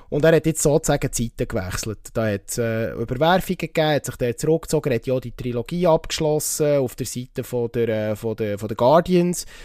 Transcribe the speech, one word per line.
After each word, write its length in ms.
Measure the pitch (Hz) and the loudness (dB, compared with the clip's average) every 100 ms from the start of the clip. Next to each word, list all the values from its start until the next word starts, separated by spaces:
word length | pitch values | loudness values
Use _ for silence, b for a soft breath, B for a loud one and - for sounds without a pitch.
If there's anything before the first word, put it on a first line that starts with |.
| B | B
Und 160 | 147 | 2
er 120 | 160 160 | 4 6
hat 100 | 160 | 4
jetzt 160 | 156 | 2
sozusagen 500 | 151 156 - 143 131 | 2 2 2 0 0
Zeiten 360 | - 120 - 123 | -2 -4 -4 -4
gewechselt. 640 | 110 90 - 110 101 - | -4 -4 -6 -6 -8 -8
Da 160 | 117 110 | -2 -2
hat's, 280 | 101 - - | -2 -4 -4
äh, 360 | 117 113 104 | -2 -2 -4
Überwerfungen 680 | 53 117 123 160 185 - 175 | -4 -4 0 2 2 0 -4
gegeben, 360 | 165 165 151 | -4 0 2
hat 120 | 143 - | 0 -2
sich 100 | - | -4
der 200 | 120 - | -4 -2
zurückgezogen, 560 | 151 160 - 156 143 | 0 0 0 -2 0
hat 140 | 117 - | -2 0
ja 120 | 127 | -4
die 140 | 123 | -4
Trilogie 540 | - 127 117 - 175 175 | -8 -6 -6 -4 0 4
abgeschlossen 920 | 160 - - 151 151 - - 147 143 | 4 0 -2 0 0 -2 0 2 2
auf 160 | 127 | 0
der 120 | - 120 | -4 -8
Seite 360 | 123 123 - | -8 -8 -8
von 280 | - 123 117 | -6 -4 -2
der, 160 | 120 113 | 0 0
äh, 280 | 110 107 107 | 0 -2 -4
von 200 | 113 110 | -4 -4
der, 220 | 107 101 | -4 -4
von 100 | 107 | -4
der 80 | 110 | 2
Guardians 680 | 120 160 180 175 175 175 B B | 6 6 6 2 2 -2 B B